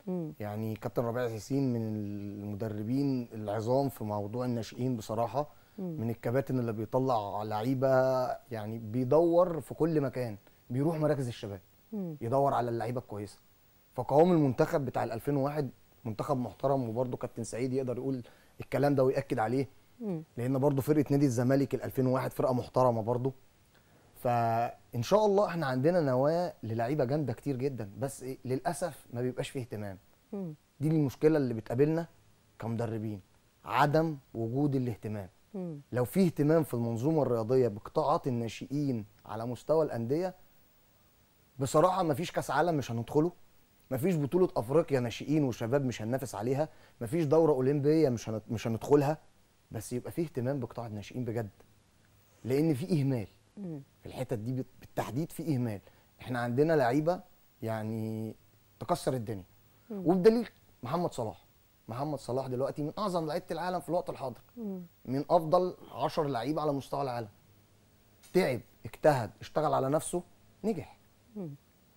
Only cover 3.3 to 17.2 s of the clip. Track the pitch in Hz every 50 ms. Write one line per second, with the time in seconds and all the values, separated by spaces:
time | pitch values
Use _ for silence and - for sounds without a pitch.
3.3 | - 113 107 104 101 113 107 113 123 135 139 135 - - 117 107 104 104 101 101
4.3 | 104 123 123 127 120 117 107 - - - 123 131 127 110 104 - 113 107 117 113
5.3 | 117 135 147 - - - - _ _ - 190 180 165 151 113 117 113 - - 123
6.3 | 117 135 139 - 131 131 120 117 110 107 110 104 - 127 131 131 127 110 104 101
7.3 | 92 101 107 110 107 107 110 127 135 131 131 135 131 131 131 131 131 131 127 123
8.3 | - - - - 117 110 104 107 113 117 117 107 104 127 127 123 143 156 175 170
9.3 | 165 175 180 185 170 156 127 - - - 156 170 165 156 139 131 - 131 123 117
10.3 | 104 98 - - _ _ _ - - 131 143 160 165 156 156 147 151 135 135 120
11.3 | 113 - - 104 101 95 - _ _ _ _ _ - 214 190 175 156 143 - 117
12.3 | 120 135 143 - 101 117 123 120 117 117 110 - 120 127 - - 110 101 104 98
13.3 | - - _ _ _ _ _ _ _ _ _ _ _ - 123 - 135 143 165 180
14.3 | 180 165 147 135 120 - 156 - - 160 139 123 - 123 117 117 117 113 - -
15.3 | 143 143 131 143 147 151 147 123 - - - _ _ - - 120 107 - 143 -
16.3 | 143 127 123 113 95 - - 135 139 135 127 113 110 117 131 123 123 113